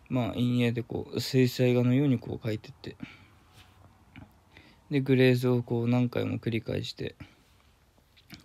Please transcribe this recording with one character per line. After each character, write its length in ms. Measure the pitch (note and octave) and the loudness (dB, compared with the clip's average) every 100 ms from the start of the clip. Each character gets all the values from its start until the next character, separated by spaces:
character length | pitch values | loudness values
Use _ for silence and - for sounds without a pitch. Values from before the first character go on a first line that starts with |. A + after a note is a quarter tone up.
| - | -6
ま 200 | B2+ A2 | -2 -2
あ、 40 | |
陰 200 | - B2 | -2 0
影 180 | B2 A#2+ | 2 0
で 120 | A#2+ | -2
こ 240 | A#2 - - | -6 -8 -6
う、 60 | B2+ | -6
水 280 | - C3 B2+ | 0 2 2
彩 260 | - B2+ | 4 2
画 100 | B2 | 4
の 100 | B2 | 4
よ 120 | B2+ D3 | 2 2
う 20 | |
に 100 | A#2+ | 0
こ 220 | - A#2 | -2 -8
う 40 | A2+ | -6
描 60 | |
い 40 | G#2+ | -6
て 120 | - | -8
っ 20 | |
て、 240 | - - - - - - _ _ - - _ - _ _ - - _ _ - - _ _ | -16 -16 -14 -18 -18 -20 _ _ -20 -20 _ -20 _ _ -20 -20 _ _ -20 -20 _ _
で、 100 | C#3+ | -2
グ 160 | C3 C3 | 2 4
レ 160 | B2+ | 6
ー 40 | B2 | 4
ズ 140 | B2+ | 2
を 120 | B2 | 0
こ 220 | A#2+ A#2+ | 0 -2
う、 40 | A#2 | 0
何 220 | B2 B2 | 2 2
回 160 | A2 G#2+ | -2 -4
も 140 | - | -4
繰 100 | A#2 | -4
り 120 | A2+ | -6
返 220 | A#2+ G2 | -4 -6
し 100 | A#2 | -6
て、 220 | - - - - _ _ _ _ _ _ _ _ _ _ - | -10 -12 -12 -20 _ _ _ _ _ _ _ _ _ _ -20